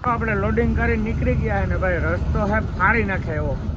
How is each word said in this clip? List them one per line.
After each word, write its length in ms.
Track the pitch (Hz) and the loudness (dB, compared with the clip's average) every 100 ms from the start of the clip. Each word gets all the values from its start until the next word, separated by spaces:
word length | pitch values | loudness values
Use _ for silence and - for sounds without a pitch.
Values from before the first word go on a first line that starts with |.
આપણે 320 | 247 233 233 208 | -2 -2 0 0
લોડિંગ 420 | 202 226 233 226 | 0 2 2 2
કરીને 260 | 233 226 | 0 0
નીકળી 320 | 214 226 240 240 | -2 -2 0 0
ગયા 260 | 226 202 | 0 0
છે 40 | 190 | 0
ને 120 | 180 | 0
ભાઈ, 200 | 185 170 | 0 0
રસ્તો 480 | 160 175 - 226 208 | 0 0 0 0 2
હે 140 | 214 | 0
ફાડી 440 | 208 - 185 226 | -2 0 2 2
નાખે 280 | 202 185 170 | 0 -2 -2
એવો 260 | 156 151 - - | -2 -2 -2 -4